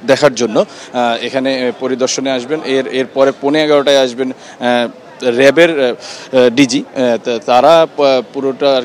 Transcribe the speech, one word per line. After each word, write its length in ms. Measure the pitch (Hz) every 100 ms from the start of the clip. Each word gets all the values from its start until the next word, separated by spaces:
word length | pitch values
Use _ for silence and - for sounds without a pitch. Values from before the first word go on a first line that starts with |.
| 120
দেখার 280 | 131 147
জন্য, 240 | 117 117 127
আহ, 680 | 202 - - 127 120 117
এখানে 480 | 120 131 131 131 123 113
পরিদর্শনে 500 | 127 127 127 - 135
আসবেন। 300 | 131 123 156
এর, 220 | 135 135 127
এরপরে 460 | 127 127 135 135 131
পৌনে 220 | 139 156
এগারোটায় 400 | 151 147 139 139
আসবেন, 300 | 131 120 131
আহ, 560 | 131 - - 123 120 117 - - -
র্যাবের, 600 | 127 120 139 139 170 151
আহ, 680 | 123 104 - - - 131 123
ডিজি, 340 | 120 135 135
আহ, 320 | - - 123 113
তা-, 140 | 127 117 135
তারা 400 | 123 139 165 156 147
প-, 260 | 139 131 110
পুরোটা 420 | 143 135 127 143
আর 60 | 131